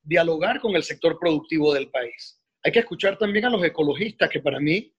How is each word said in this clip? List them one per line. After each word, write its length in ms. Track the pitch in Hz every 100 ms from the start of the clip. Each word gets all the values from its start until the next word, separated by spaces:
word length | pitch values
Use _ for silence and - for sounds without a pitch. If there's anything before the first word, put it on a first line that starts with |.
dialogar 580 | 151 170 165 160 190 269
con 160 | 226 175
el 60 |
sector 360 | - 139 165 160
productivo 540 | 170 151 - 160 147
del 160 | 139 131
país. 500 | 135 117 - - - _ _
Hay 80 | -
que 80 | 233
escuchar 360 | 233 165 196 190
también 300 | 208 208 247
a 40 |
los 140 | 220
ecologistas, 640 | 170 - 147 139 220 - 165
que 120 | -
para 200 | 143 135
mí 320 | 147 185 -